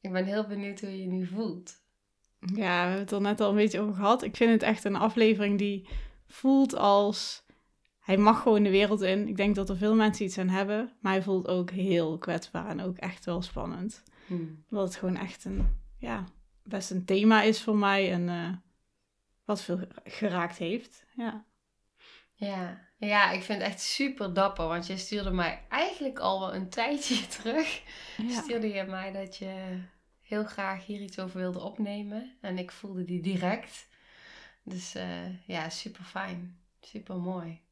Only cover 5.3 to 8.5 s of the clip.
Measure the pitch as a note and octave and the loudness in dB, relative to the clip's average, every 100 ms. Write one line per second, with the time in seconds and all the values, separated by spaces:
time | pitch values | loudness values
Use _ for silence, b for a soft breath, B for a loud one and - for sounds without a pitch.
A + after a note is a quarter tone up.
5.3 | G#3+ G#3 G3+ G3+ G3+ F#3 B B B _ | 6 2 2 0 -2 -6 B B B _
6.3 | - C4 C4+ C4+ - G3+ G3+ G3+ G#3 - | -2 4 6 6 4 6 6 4 0 -6
7.3 | - _ b b _ _ _ - F#3+ G#3 | -10 _ b b _ _ _ 0 6 6
8.3 | A3+ B3 | 6 6